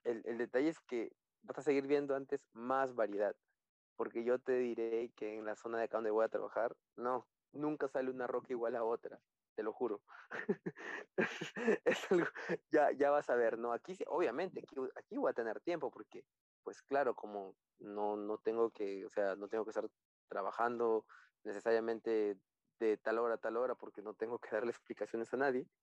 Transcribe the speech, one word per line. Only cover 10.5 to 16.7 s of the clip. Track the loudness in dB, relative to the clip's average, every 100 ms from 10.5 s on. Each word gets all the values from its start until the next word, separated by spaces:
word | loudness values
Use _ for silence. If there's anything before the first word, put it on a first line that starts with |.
| -4 -6 -10 -8 -8 -6 -2
<laughs> | -2 -4 -8 -2 0 2
Es | 2 2 4
algo, | 4 4 -2 -4 -6 _
ya, | 4 6
ya | 4 4
vas | 4 4
a | 4
ver, | 4 2
¿no? | -2
Aquí | -2 -4
sí, | -8 -2
obviamente, | 2 2 0 -2 -6
aquí, | -10 -6 -6 -6
aquí | -8 -2
voy | 0
a |
tener | 0 -2 -2
tiempo, | -2 -2 -4
porque, | -8 -16 -18 -20 _ _ _
pues | -12